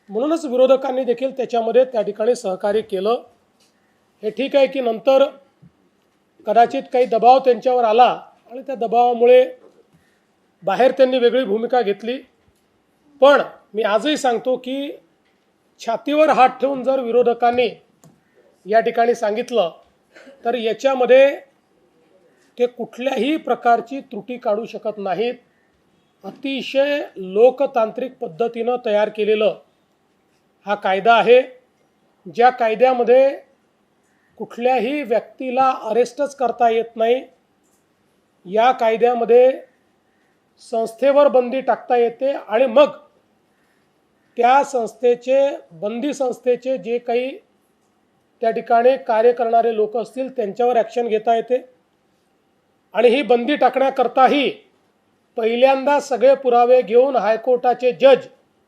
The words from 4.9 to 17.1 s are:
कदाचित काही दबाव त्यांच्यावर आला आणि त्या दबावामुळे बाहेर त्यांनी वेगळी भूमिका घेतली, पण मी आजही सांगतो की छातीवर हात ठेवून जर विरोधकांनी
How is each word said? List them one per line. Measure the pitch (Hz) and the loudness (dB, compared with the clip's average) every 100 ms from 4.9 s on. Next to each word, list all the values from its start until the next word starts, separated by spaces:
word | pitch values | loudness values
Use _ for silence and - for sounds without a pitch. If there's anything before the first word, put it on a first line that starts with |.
| 226 - 269 285 - _ _ - _ _ _ _ _ _ _ - | -2 2 2 2 -2 _ _ -20 _ _ _ _ _ _ _ 0
कदाचित | 208 233 269 269 | 2 2 0 -4
काही | 254 247 | -2 0
दबाव | 226 226 262 | 2 4 4
त्यांच्यावर | 262 233 254 247 | 4 0 0 0
आला | 233 220 240 165 - _ _ | 2 4 4 2 -10 _ _
आणि | 247 | -18
त्या | 269 247 | -14 -8
दबावामुळे | 226 233 247 240 240 254 254 - _ _ _ _ _ _ _ _ _ _ | -2 0 0 2 6 6 4 -4 _ _ _ _ _ _ _ _ _ _
बाहेर | 180 190 262 | -4 2 2
त्यांनी | 262 262 254 | 2 0 2
वेगळी | 240 247 240 | 0 0 -2
भूमिका | 214 233 247 | -4 -2 -2
घेतली, | 202 202 226 262 - _ _ _ _ _ _ _ _ _ | -2 -4 -8 -10 -14 _ _ _ _ _ _ _ _ _
पण | 269 269 170 - _ | 4 4 0 -12 _
मी | 202 | -6
आजही | 214 214 269 302 | -2 -2 -2 -2
सांगतो | 254 226 254 254 | -2 -2 -4 -6
की | 254 269 285 - _ _ _ _ _ _ _ _ | -6 -10 -10 -14 _ _ _ _ _ _ _ _
छातीवर | - 220 277 294 311 | -8 -6 -2 0 2
हात | 262 254 254 | 4 2 2
ठेवून | 269 277 | -6 -4
जर | 247 269 | -4 -4
विरोधकांनी | 233 | 0